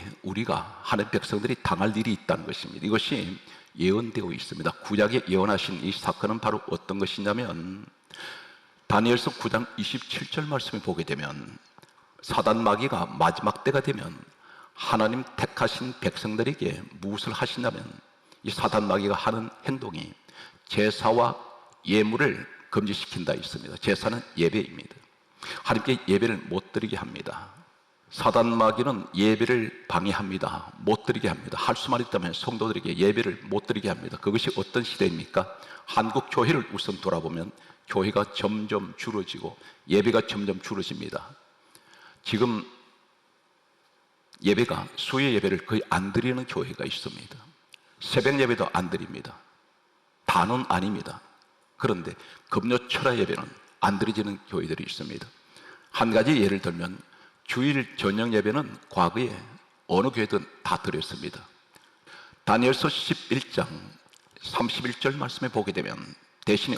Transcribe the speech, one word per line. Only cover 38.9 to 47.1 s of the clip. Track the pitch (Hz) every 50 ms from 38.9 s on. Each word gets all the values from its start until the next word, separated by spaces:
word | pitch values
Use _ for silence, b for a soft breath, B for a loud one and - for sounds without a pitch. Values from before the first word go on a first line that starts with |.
| -
줄어지고 | - - 117 107 104 92 - - - - 82 - - B B B B B B
예배가 | 85 104 98 117 107 113 110
점점 | - - 101 101 98 92 95 -
줄어집니다. | - 107 98 87 - - - - - - - - - 143 - _ _ _ _ _ B B B B B B B B B B B B
지금 | - - 104 123 123 113 104 82 - - - - _ _ _ _ _ _ _ _ _ _ _ _ _ _ _ _ _ _ _ _ _ _ _ _ _ _ _ _ _ _ - -
예배가, | 98 101 104 120 - - 90 87 - -
수요 | - - - - 131 139 139 117
예배를 | 101 98 95 95 85 -
거의 | - 110 107 - -
안 | - 87 95 98 95
드리는 | 117 117 127 127 127 127
교회가 | - - - - - - - -
있습니다. | - - - - -